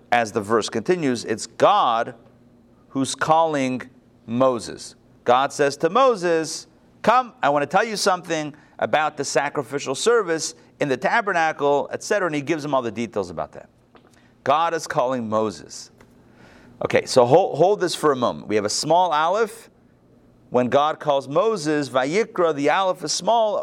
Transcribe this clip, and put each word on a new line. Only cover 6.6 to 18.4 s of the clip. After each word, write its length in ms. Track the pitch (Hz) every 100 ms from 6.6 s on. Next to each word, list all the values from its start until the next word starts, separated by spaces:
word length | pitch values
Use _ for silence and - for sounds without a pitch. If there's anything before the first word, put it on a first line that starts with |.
| - _ _ _
"Come, 320 | - 247 240 -
I 80 | 135
want 140 | 143
to 40 | 143
tell 160 | 190
you 120 | 233 202
something 580 | 202 175 165 160 151 - _ -
about 400 | 117 147 151 147
the 80 | 131
sacrificial 720 | 156 143 147 120 139 127 135
service 600 | 220 233 180 160 - - - _
in 100 | 147
the 80 | 127
tabernacle," 920 | 185 226 202 170 160 156 143 143 -
et 120 | -
cetera, 220 | - 208 175
and 80 | 147
he 60 |
gives 220 | 135 160
him 100 | 147
all 80 | 135
the 100 | 117
details 380 | 104 117 104 90
about 220 | 80 73
that. 160 | - - _ _ - _ _ _ _
God 300 | - 151 170
is 140 | 160 -
calling 400 | 147 127 131 110
Moses. 640 | 107 110 - - - - _ - _ _ _ - - - - -
Okay, 200 | - -
so 200 | 131 120
hold, 320 | 160 196 139
hold 240 | 180 202
this 120 | 175
for 180 | - 151
a 40 | 127
moment. 320 | 117 76